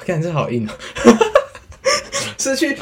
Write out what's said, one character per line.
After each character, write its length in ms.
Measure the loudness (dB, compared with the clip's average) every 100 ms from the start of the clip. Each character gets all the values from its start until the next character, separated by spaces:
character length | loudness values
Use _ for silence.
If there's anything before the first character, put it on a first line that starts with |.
| -4
看 160 | -4
这 100 | -2
好 200 | -2 -2
硬 180 | -4 -4
哦。 40 | -8 -14 4 6 6 4 2 0 -10
<laughs> 800 | -20 -6 -4 -4 -4 -8 -8 -6
失 180 | -4 -2
去， 220 | -2 -2